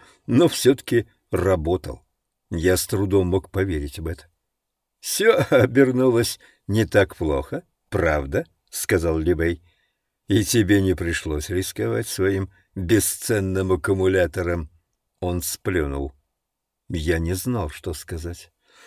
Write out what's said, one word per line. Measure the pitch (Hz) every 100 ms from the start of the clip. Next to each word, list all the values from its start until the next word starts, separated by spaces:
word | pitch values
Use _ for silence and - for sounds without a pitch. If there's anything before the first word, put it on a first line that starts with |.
| - _ -
но | 117 170
всё-таки | - 127 131 - 120 - _ _
работал. | 90 90 92 78 90 - 60 _ _ _ _ _
Я | 85 85 92
с | -
трудом | 101 98 98 90
мог | 95 -
поверить | 98 98 80 73 -
в | 80
это. | - - _ _ _ _ _ _ _
"Всё | - - 214 220 -
обернулось | 135 127 123 131 127 131 117 117 - - _ -
не | 104 110
так | 104 95 -
плохо, | 80 71 67 151 - _ _
правда?" — | 98 85 76 67 92 170 _ _
сказал | - - 98 82 80
Ли | 80
Бэй. | 80 82 82 _ _ _ _ _ _ -
"И | 101
тебе | 98 117 95 101
не | 95
пришлось | 87 85 85 - 73 -
рисковать | 92 98 - 110 113 110
своим | - 95 98 95 _ _ -
бесценным | 87 107 - - - 110 95 95 95
аккумулятором". | 90 92 95 92 95 85 85 85 87 78 _ _ _ _ _
Он | 90 90
сплюнул. | - - - 90 73 69 69 - _ _ _ _ _ _ -
Я | 85 78 82
не | 82
знал, | 90 123 123 78
что | - -
сказать. | 80 - 85 85 85 - _ _ _